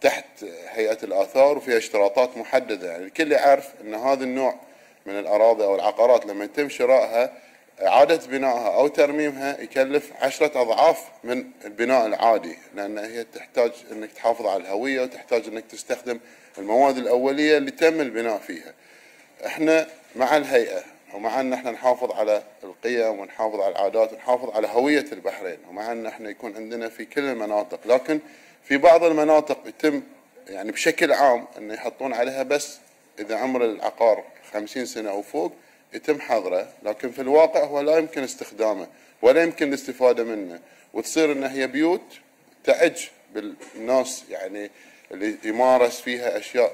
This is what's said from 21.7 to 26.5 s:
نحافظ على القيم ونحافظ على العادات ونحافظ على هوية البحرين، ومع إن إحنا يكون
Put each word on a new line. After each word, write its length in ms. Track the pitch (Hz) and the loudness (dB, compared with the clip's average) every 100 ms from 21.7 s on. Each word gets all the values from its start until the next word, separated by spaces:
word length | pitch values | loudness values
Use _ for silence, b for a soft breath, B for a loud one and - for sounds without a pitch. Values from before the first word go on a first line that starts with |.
نحافظ 420 | 117 127 123 123 | -2 0 0 -2
على 300 | 95 107 104 - - | -2 0 0 -2 -20
القيم 540 | 98 90 113 120 113 104 | -20 -10 -4 -2 -2 -2
ونحافظ 420 | 98 - 110 107 | -10 -6 -4 -2
على 120 | 98 | -2
العادات 400 | 87 98 110 110 | 0 -2 2 0
ونحافظ 440 | - - 123 123 107 | -2 -2 -2 0 -2
على 120 | 107 | 0
هوية 380 | 113 139 147 120 | 2 2 2 0
البحرين، 460 | 98 95 - 95 82 87 | -8 -8 -8 -10 -10 -14
ومع 240 | 92 110 | -12 -8
إن 140 | 117 110 | -8 -10
إحنا 240 | - 110 | -12 -14
يكون 260 | 101 120 | -12 -14